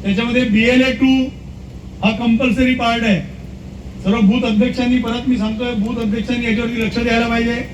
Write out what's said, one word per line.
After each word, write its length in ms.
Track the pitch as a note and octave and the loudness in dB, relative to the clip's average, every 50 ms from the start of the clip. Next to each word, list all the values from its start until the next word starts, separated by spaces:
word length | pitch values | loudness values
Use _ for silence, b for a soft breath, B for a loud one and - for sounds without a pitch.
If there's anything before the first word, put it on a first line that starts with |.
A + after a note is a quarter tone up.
| - | 0
त्याच्यामध्ये 400 | G3 G3 F#3+ A#3 A#3+ A#3+ B3 B3+ | 0 0 0 0 2 2 2 2
बीएलए 480 | A#3+ G3+ G#3+ A3+ A#3+ B3 B3+ C4 C4 | 4 4 4 4 4 4 4 4 4
टू 340 | A#3 G#3 C4 C4 C4 C4 C4 C#4+ - - - - - - - - - - - - - - - | 2 2 4 4 4 4 2 -2 -6 -12 -14 -16 -16 -16 -16 -16 -16 -16 -16 -16 -12 0 0
हा 80 | A3 | 0
कंपल्सरी 640 | A3 G3+ A#3+ A#3 A3+ A3+ C4+ B3+ G#3 - B3+ B3+ B3+ | 0 2 2 2 2 2 2 0 2 2 2 2 2
पार्ट 280 | B3 A#3+ A#3 A#3 A#3 A3+ | 2 0 0 0 2 2
आहे. 180 | A3 G3 D#3+ - - - - - - - - - - - - - - - - - | 2 2 0 0 -8 -12 -14 -14 -14 -14 -14 -16 -16 -16 -14 -14 -14 -14 -6 -2
सर्व 180 | F#3+ G#3 A3+ | 0 2 4
बूथ 200 | G#3 F#3+ A3+ B3+ | 4 4 4 4
अध्यक्षांनी, 560 | B3+ A#3 G#3+ G#3 A#3+ B3 - - B3 B3 B3 B3 | 0 0 2 2 2 2 0 0 0 2 2 2
परत 320 | A3 A3+ A#3 A#3+ A#3+ C4 | 0 0 -4 -2 0 0
मी 80 | B3+ G#3+ | 0 0
सांगतोय, 360 | G#3 G#3+ A3 G#3+ B3 A#3+ A#3+ | 0 -2 -2 -4 -4 -4 -2
बूथ 280 | G#3+ G3+ A3+ B3 A#3 | -2 -2 -2 -2 -2
अध्यक्षांनी 440 | A3+ G#3 G3+ A#3 G3+ - B3 A#3+ A#3+ | -2 -2 -2 -2 -2 -2 -2 -2 0
याच्यावरती 400 | A#3 G#3+ G#3+ A#3 A3+ A#3+ A3+ A3+ | 0 0 0 0 -2 -2 -2 -4
लक्ष 120 | G#3 - A#3 | -2 -2 -2
द्यायला 300 | A#3 A#3+ A3+ A#3 A#3 A#3 | 0 0 2 2 2 0
पाहिजे. 340 | A#3 A#3 A#3 A#3 A#3+ B3 B3+ - | 0 0 0 0 -2 -4 -6 -10